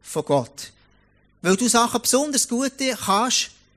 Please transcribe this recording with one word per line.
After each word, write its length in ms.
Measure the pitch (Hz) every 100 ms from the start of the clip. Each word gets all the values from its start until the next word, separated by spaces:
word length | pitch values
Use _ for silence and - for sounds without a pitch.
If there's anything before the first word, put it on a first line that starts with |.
von 220 | - 160
Gott. 480 | 147 139 117 - - _ _ _ _ _ _ _
Weil 140 | 175 -
du 120 | 240
Sachen 340 | 233 233 240
besonders 460 | - 254 302 269 -
gut 240 | 240 269 - 269 226
kannst 460 | - 196 254 - - - _